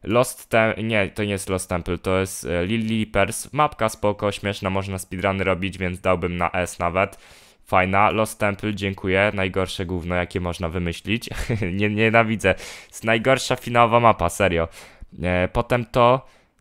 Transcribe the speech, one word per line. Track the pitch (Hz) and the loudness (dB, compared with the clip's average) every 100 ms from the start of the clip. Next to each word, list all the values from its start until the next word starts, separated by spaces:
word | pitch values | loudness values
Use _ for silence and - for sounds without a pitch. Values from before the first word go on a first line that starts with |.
Lost | - 113 127 - - | 2 2 2 -4 0
Tem-, | 113 110 101 | 2 2 0
nie, | 113 110 95 | -2 0 0
to | - | -2
nie | 104 | -4
jest | 98 - | -4 -2
Lost | 92 - | -4 -2
Temple, | 90 82 85 | -6 -4 -4
to | 95 95 | 0 0
jest, | 95 - | 0 -6
e, | - 87 92 | -4 -2 0
Lil | 113 110 110 | -2 -2 -2
Leapers. | 107 101 98 113 - | 0 0 0 -2 -8
Mapka | 139 151 - 110 | 0 0 0 -4
spoko, | - 104 104 104 | 0 -2 0 -2
śmieszna, | 95 104 98 98 | -2 -6 -4 -2
można | 95 98 95 | -4 -4 -8
speedruny | - 92 98 95 | -8 -4 -2 0
robić, | 92 90 95 92 | 0 -2 -4 -4
więc | 92 90 | -6 -2
dałbym | 95 90 87 87 | 0 0 0 -2
na | 85 | -2
S | 90 87 - | -2 -4 -2
nawet. | 85 90 98 - - - - _ _ | -2 0 -2 -4 -20 -20 -20 _ _
Fajna. | 98 92 98 104 | 2 2 4 2
Lost | 101 107 - | 2 -2 0
Temple, | 107 98 104 | -2 -2 -4
dziękuję. | 104 98 95 98 92 104 | -4 -4 -4 0 2 2
Najgorsze | 101 95 92 92 - 90 | 0 -2 -2 -4 -4 -6
gówno, | 90 82 | -6 -2
jakie | 90 90 95 | -2 -2 -4
można | 87 82 85 | -4 -4 -4
wymyślić. | 87 87 85 - 113 - - - | -2 -4 -6 -4 -4 -4 -8 -4
<laughs> | 110 98 95 | -4 -4 -2
Nie-, | 104 | -2
nienawidzę. | 104 113 113 110 110 95 87 - - - | 2 4 4 4 2 2 0 -4 -18 -20
Jest | - | -8
najgorsza | 113 117 117 131 - 131 | 0 2 4 2 0 -4
finałowa | - 120 117 117 | 0 4 6 6
mapa, | 117 104 85 | 6 4 0
serio. | - 98 82 82 - - - - - | 2 2 2 -2 -6 -20 -20 -20 -6
E, | 87 90 90 | -2 0 0
potem | - 117 123 | 0 0 -2
to. | 117 - 120 131 - _ _ _ | 0 4 4 4 0 _ _ _